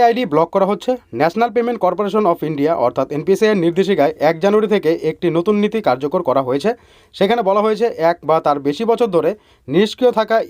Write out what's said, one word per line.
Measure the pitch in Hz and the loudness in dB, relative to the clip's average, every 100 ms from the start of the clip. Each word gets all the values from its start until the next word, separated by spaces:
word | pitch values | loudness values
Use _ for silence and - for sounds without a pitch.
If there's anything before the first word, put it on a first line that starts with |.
| 240 | 4
আইডি | 233 240 | 2 0
ব্লক | 143 165 196 | 0 0 0
করা | 190 | 0
হচ্ছে। | 202 - 254 _ - | -2 -4 -6 _ -2
ন্যাশনাল | 156 214 233 220 | 0 0 -2 0
পেমেন্ট | 233 233 180 | -2 -2 -2
কর্পোরেশন | 180 208 214 202 | -2 -2 0 0
অফ | 170 156 | 0 -4
ইন্ডিয়া | 151 143 - 123 | -2 0 0 0
অর্থাৎ | 131 135 143 | 0 -4 -4
এনপিসিআই | 170 190 214 | -2 2 2
এর | 208 165 | 2 0
নির্দেশিকায় | 170 190 185 143 156 147 | 0 0 2 2 2 0
এক | 165 | 2
জানুয়ারি | 196 208 208 202 | 2 2 2 0
থেকে | 156 170 160 | 0 0 -2
একটি | 160 180 160 | -4 -2 0
নতুন | 175 208 | 0 0
নীতি | 208 220 170 | 0 -2 -2
কার্যকর | 127 143 - 123 | -2 -2 -4 0
করা | 127 131 | 0 0
হয়েছে। | 139 190 247 _ _ _ - | -2 -2 -4 _ _ _ -2
সেখানে | 196 240 190 | 0 0 0
বলা | 202 214 | 0 0
হয়েছে | 214 233 - 165 | 0 -2 0 0
এক | 170 143 | 0 0
বা | 160 160 | 0 2
তার | 143 139 | 0 -2
বেশি | 147 226 | -2 0
বছর | 226 233 175 | 0 0 0
ধরে | 151 214 _ _ - | 0 -2 _ _ -4
নিষ্ক্রিয় | 151 214 - 247 226 | 0 0 2 0 2
থাকা | 220 226 175 | 0 0 -2